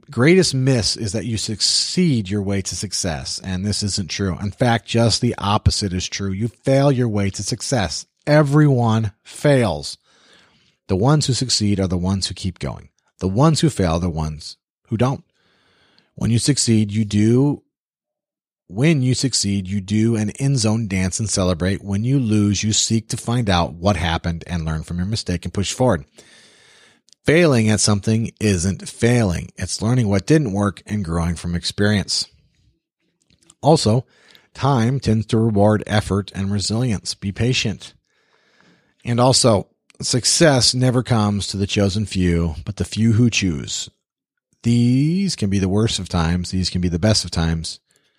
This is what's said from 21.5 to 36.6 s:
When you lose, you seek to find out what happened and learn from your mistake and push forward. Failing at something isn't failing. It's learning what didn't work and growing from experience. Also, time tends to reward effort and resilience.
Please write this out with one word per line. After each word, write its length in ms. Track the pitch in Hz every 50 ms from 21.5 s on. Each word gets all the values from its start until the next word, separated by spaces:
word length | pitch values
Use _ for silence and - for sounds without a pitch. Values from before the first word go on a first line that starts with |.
| 92 76 90 92 98 - -
When 200 | 101 101 98 113
you 160 | 123 139 143
lose, 420 | 123 107 107 107 104 104 101 -
you 100 | - 110
seek 380 | 107 - - - 113 113 107 -
to 80 | -
find 320 | - - - 117 127 117 98
out 240 | 92 87 85 - 71
what 220 | 85 87 101 101
happened 480 | 80 85 85 82 80 - 90 85 82 -
and 180 | - 87 85 78
learn 200 | 80 78 78 78
from 140 | - 85
your 100 | 87 90
mistake 360 | 101 110 - - - 90 85 -
and 80 | 90
push 220 | - 104 92 - -
forward. 320 | - 127 123 98 76 69 _ _ - - _ - - - _ _ _ _ _ _ _ _ _ _ _ _ _ - _ -
Failing 420 | - 147 170 175 156 131 117 110
at 120 | 107 107 101
something 500 | - - 104 101 - 113 110 113 113 - - -
isn't 480 | 107 107 98 85 80 98 90 - -
failing. 640 | - - - 117 117 123 120 110 95 82 78 - - _
It's 260 | - 92 - - -
learning 260 | 98 113 123 127 117
what 200 | 98 101 95 -
didn't 260 | - 151 160 147 107 95
work 300 | 101 101 101 - - -
and 180 | - 104 104 95
growing 300 | 80 82 85 82 85 85
from 220 | - - 87 85
experience. 720 | 85 - - - - 104 104 107 98 - - - - - - _ _ _ _ _ _ _ _ _ _ _ _ _ _ _ _ _ _ _ _ _ _ _ _ _ - -
Also, 420 | 139 160 - - 110 110 127 - _ _ _ _ _ _ - _ _ -
time 460 | - - 135 143 120 113 120 135 131
tends 260 | - 113 110 113 107
to 120 | - - 110
reward 440 | 113 117 107 98 101 107 107 101 -
effort 440 | - 101 107 - - 95 101 95 - -
and 160 | 92 98 98
resilience. 640 | 101 104